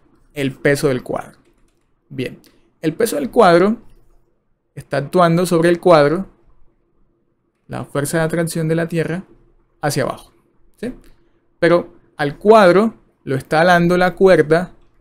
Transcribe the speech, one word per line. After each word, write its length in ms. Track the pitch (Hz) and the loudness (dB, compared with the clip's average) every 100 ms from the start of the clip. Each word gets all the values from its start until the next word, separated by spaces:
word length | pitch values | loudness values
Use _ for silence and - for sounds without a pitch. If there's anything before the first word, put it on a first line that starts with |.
| _ _ _ | _ _ _
el 180 | 147 139 | -8 -8
peso 360 | 135 143 139 147 | -6 -4 -2 -2
del 140 | 127 | -4
cuadro. 360 | - - - _ _ _ _ _ _ _ _ | -8 -12 -12 _ _ _ _ _ _ _ _
Bien, 320 | 135 123 - _ _ _ _ | -12 -12 -12 _ _ _ _
el 140 | 160 | -8
peso 220 | 160 226 294 | -4 -4 -4
del 140 | 262 | -4
cuadro 460 | 247 190 170 196 233 - - _ _ _ _ _ _ _ | 2 4 4 2 -2 -10 -20 _ _ _ _ _ _ _
está 240 | 135 - 143 | -20 -8 -6
actuando 480 | 143 180 170 165 185 | -2 0 2 2 0
sobre 240 | 175 170 | 0 0
el 100 | 175 | 0
cuadro, 460 | 180 156 143 175 190 _ _ _ - _ _ _ _ _ _ _ _ _ - | 4 4 4 -2 -8 _ _ _ -20 _ _ _ _ _ _ _ _ _ -14
la 180 | 131 | -12
fuerza 340 | 127 143 143 165 | -8 -6 -4 -4
de 60 | |
atracción 440 | 160 170 165 170 160 | -2 -4 -4 -4 -4
de 60 | |
la 120 | 165 170 | -4 -4
Tierra, 380 | 165 156 175 - _ _ _ _ _ | -4 -6 -8 -12 _ _ _ _ _
hacia 240 | 147 135 | -6 -4
abajo, 280 | 120 - - _ _ _ _ _ | -4 -8 -18 _ _ _ _ _
¿sí? 180 | 240 - - _ _ _ _ _ | -14 -14 -20 _ _ _ _ _
Pero 360 | 170 175 - - _ - | 0 0 -2 -16 _ -8
al 220 | 147 147 | -8 -2
cuadro 560 | 208 220 185 175 226 - _ _ | 4 6 6 4 0 -6 _ _
lo 100 | 139 | -8
está 280 | 135 - 156 | -8 -2 0
alando 340 | 180 175 170 180 | 2 2 2 2
la 180 | 180 | 0
cuerda 600 | 175 190 165 147 165 180 - _ _ | 2 4 4 2 -2 -2 -14 _ _